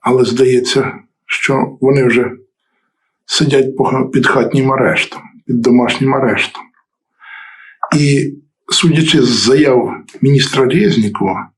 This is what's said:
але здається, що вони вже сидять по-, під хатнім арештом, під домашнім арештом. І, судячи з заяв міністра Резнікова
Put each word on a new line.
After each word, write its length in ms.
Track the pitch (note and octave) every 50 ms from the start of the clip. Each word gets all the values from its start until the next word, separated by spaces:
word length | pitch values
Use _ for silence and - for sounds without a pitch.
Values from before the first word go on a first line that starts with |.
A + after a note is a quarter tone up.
але 240 | _ A#2+ B2+ C3 B2
здається, 720 | G#2+ A2+ B2 C3+ B2+ B2+ B2 - - - C3+ C3+ C3+ - - - _ _ _ _
що 520 | _ - - - - C#3 C3 C3+ C3+ - -
вони 240 | B2+ C3 C#3+ C#3+ C3
вже 280 | B2 A2+ B2+ A#2+ A#2 - - - _ _ _ _ _ _ _ _ _ _ _ _ _ _ _ _
сидять 500 | _ - - D#3 C#3 C#3 C3+ C3+ B2+ -
по-, 320 | - C3+ C3+ C3 C3 C3 -
під 180 | - C3+ A#2
хатнім 460 | - - C3+ A#2+ - - C3+ C3 C3 C3+
арештом, 500 | C3 B2+ F#2+ - - - - - - - - _ - _
під 140 | _ - A#2+
домашнім 540 | A#2 B2+ A#2+ B2 A#2+ B2 - - C#3 C3 C3+
арештом. 480 | C#3 B2+ A#2 G2+ G2 - - - - - _ _ _ _ _ _ _ _ _ _ _ - - - - - - - - - - - _ - - -
І, 380 | D3+ D3 C#3+ C#3 C#3 - - C#3 - _ _ _ _ _ -
судячи 540 | - - - E3+ D#3 D#3+ D#3+ D#3 - D3+ B2+
з 60 | A#2
заяв 680 | A#2+ - G#2 A#2 C3+ D3 D3+ C#3+ B2+ B2 - - - - - - - -
міністра 440 | - C#3 C#3 C3+ - - - C#3 C3
Резнікова 880 | B2+ C3+ F3 G#3 G3+ - A#2 A2 G#2 F#2+ - G2+ F#2+ F#2 F2 F2 - _